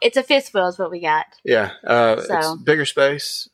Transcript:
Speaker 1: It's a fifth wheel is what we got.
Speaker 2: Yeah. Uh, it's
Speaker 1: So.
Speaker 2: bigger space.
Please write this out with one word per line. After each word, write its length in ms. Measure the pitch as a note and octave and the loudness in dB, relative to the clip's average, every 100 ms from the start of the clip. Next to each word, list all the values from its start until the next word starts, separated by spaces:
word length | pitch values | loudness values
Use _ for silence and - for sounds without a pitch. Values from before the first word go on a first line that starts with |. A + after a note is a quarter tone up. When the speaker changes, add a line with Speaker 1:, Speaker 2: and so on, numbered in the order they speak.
Speaker 1:
It's 140 | A#3 C4 | 0 0
a 60 | |
fifth 280 | B3+ C#4 C#4 | 2 0 0
wheel 140 | G#3 F3+ | -2 -2
is 120 | F3+ | -2
what 100 | F3+ | -8
we 100 | F3 | -6
got. 260 | E3+ D#3 - _ | -2 -2 -2 _
Speaker 2:
Yeah. 260 | - A#2 G2+ - - | 0 0 0 -6 0
Uh, 300 | A#2+ A#2 A2 | 2 4 2
it's 80 | - | -2
Speaker 1:
So. 300 | F3 D#3 D#3+ | -2 -2 -4
Speaker 2:
bigger 280 | - D#3 | 0 0
space. 640 | C#3 - C#3 C#3+ - - - | 0 2 2 0 -8 -10 -12